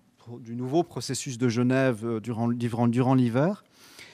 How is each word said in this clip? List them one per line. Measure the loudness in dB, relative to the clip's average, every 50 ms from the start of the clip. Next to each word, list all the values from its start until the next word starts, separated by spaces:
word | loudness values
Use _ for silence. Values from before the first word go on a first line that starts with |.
| _ _ _ _ _ -18 -18 -16
du | -14 -10 -8
nouveau | -8 -4 0 0 0 0
processus | 0 -4 -8 -8 -6 -6 -6 -6 -8 -4
de | 0 0 2
Genève, | 2 2 2 2 4 4 2 2 0 -2 -4
euh, | -4 -4 -4
durant, | -4 -6 -4 -2 0 0
durant, | 0 0 -2 -2 0 2 2 2
durant | 4 4 4 4 4
l'hiver, | 4 4 2 2 2 2 0 0 -4 -10 _ _ _ -20 -20 -20 -20 -20 -20